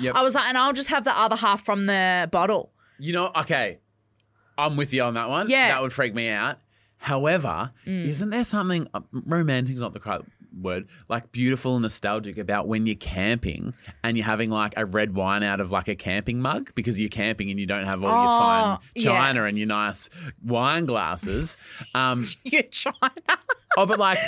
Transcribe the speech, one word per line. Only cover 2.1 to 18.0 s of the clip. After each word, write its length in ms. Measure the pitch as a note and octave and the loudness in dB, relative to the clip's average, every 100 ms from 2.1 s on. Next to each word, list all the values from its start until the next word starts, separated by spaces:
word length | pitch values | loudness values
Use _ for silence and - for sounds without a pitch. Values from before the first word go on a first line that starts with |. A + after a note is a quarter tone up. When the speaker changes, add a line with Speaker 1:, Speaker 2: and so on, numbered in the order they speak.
| F3+ E3+ | 2 2
Speaker 2:
bottle." 400 | F#3 F#3 G3+ - _ _ - | 2 2 0 -2 _ _ -12
Speaker 1:
You 140 | D3 | -4
know, 180 | F3 F#3 E3+ | -2 0 0
okay. 400 | D3+ D3 G#2+ E2+ _ _ _ _ _ _ _ - | 0 0 0 -4 _ _ _ _ _ _ _ -2
I'm 220 | D3 D3 | 0 0
with 160 | C#3+ | 0
you 80 | C3 | 0
on 140 | B2 A#2 | 0 0
that 140 | A#2 | -2
one. 200 | C#3+ G#3+ | -2 0
Speaker 2:
Yeah. 200 | C4 B3 | 2 4
Speaker 1:
That 120 | C3 | 2
would 100 | C3 | 0
freak 200 | B2 B2+ | -2 -2
me 160 | A2 A2+ | 0 -2
out. 300 | G#2 A2+ - _ _ _ _ | 0 -2 -4 _ _ _ _
However, 760 | - C#3 D3 F3+ C3 D#2+ B2 - - | -2 0 2 2 0 -2 -4 -8 -8
Speaker 2:
Mm. 200 | F#3 E3 | -4 -4
Speaker 1:
isn't 220 | D3 G#3 | -4 -2
there 140 | A3+ | -2
something, 440 | A#3+ G#3 F#3 F3 D3 | -2 0 0 0 -2
uh, 60 | G#2 - | -8 -10
romantic's 680 | B2 B2 E3 D#3 B2+ B2+ B2+ | -10 -2 0 2 2 0 -2
not 140 | A#2 | -6
the 60 | G#2 | -8
correct 260 | G#2+ F#2 - _ - - | -6 -6 -8 _ -20 -8
word, 320 | F#2 F2+ G2+ - - | -4 -4 -6 -14 -6
like, 220 | C#3 - | -6 -4
beautiful 420 | B2 B2+ C3 C3 | -2 0 0 0
and 80 | B2 | 0
nostalgic 560 | A2+ - G2+ G#2+ G#2 G2 | 0 -2 -2 -2 -4 -8
about 300 | F#2 G#2 F2 | -2 -2 0
when 180 | A2 A2 | 0 0
you're 100 | G#2 | -2
camping 760 | - - G2 A#2+ G2 D2+ - - - - | -4 -2 0 0 -2 -6 -8 -10 -16 -8
and 120 | A#2 A#2 | -2 -2
you're 120 | G#2+ | 0
having, 240 | A2 A2+ | 0 0
like, 240 | G#2+ G#2 G2+ | 0 -2 -2
a 80 | G#2 | -2
red 300 | G2+ G#2+ F#2+ | 0 0 0
wine 260 | F#2+ G2+ | 0 0
out 180 | G#2 G2 | 0 -2
of, 120 | F#2 | -2
like, 160 | F#2+ F2 | -2 -4
a 80 | G2 | -6
camping 440 | - F#2+ G#2+ A#2+ | -4 -4 -2 -2
mug 320 | B2+ G#3 C#4 - | -2 -4 -6 -6
because 240 | G#2+ G2+ | -4 -2
you're 80 | G#2+ | -2
camping 400 | - G#2 G#2+ G2 | -2 -4 -2 -4
and 100 | G2 | -4
you 60 | F#2+ | -2
don't 200 | G2+ G2 | -2 -2
have 180 | F#2+ | -2